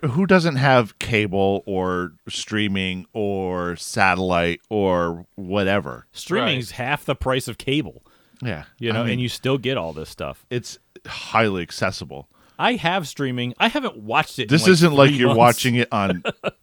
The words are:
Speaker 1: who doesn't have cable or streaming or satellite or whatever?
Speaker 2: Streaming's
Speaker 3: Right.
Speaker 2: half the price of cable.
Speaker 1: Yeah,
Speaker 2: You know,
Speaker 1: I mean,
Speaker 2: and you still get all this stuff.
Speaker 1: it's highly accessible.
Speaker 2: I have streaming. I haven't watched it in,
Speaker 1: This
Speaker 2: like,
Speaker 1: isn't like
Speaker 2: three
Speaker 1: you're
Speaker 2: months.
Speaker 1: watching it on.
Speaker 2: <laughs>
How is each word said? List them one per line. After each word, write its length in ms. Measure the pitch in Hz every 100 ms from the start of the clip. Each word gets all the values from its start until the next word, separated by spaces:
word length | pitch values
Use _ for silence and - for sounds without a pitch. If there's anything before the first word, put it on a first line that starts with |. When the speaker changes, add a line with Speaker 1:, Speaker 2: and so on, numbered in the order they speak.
| 147
Speaker 1:
who 180 | 139 190
doesn't 300 | 185 165 135
have 420 | 139 127 107 -
cable 640 | - 110 104 95 98 98 -
or 480 | 95 92 90 90 - -
streaming 800 | - - 107 104 95 92 92 87
or 640 | 113 101 98 92 90 87 85
satellite 840 | - 117 95 90 92 87 87 85 -
or 560 | 107 95 87 85 85 87
whatever? 720 | - 90 101 95 101 67 60 -
Speaker 2:
Streaming's 580 | - - 196 226 131 110
Speaker 3:
Right. 60 | - 123
Speaker 2:
half 180 | 147
the 100 | -
price 320 | 135 131 131 123
of 100 | 107
cable. 440 | - 143 107 - _ _ _ -
Speaker 1:
Yeah, 220 | 120 80 - -
Speaker 2:
You 140 | 117
know, 80 | 110
Speaker 1:
I 40 |
mean, 80 | 117
Speaker 2:
and 60 | 113
you 80 | 123
still 300 | - 131 135
get 180 | 123 131
all 160 | 82
this 160 | 76 76
stuff. 380 | - 73 - -
Speaker 1:
it's 280 | 123 - - _ - -
highly 560 | - - 110 110 92
accessible. 680 | 85 - 98 - 69 69 - _ _ -
Speaker 2:
I 160 | 190
have 320 | 240 170 190 139
streaming. 480 | - 135 123 123 -
I 100 | 226
haven't 280 | 294 247 120
watched 400 | 107 135 - -
it 40 |
in, 40 | 110
Speaker 1:
This 140 | 156
Speaker 2:
like, 80 | 185
Speaker 1:
isn't 220 | 170 170
like 160 | 143 139
Speaker 2:
three 80 | 143
Speaker 1:
you're 100 | 123
Speaker 2:
months. 100 | 113
Speaker 1:
watching 360 | 120 113 131
it 140 | 120 117
on. 300 | 107 98 90 -
Speaker 2:
<laughs> 40 | - - -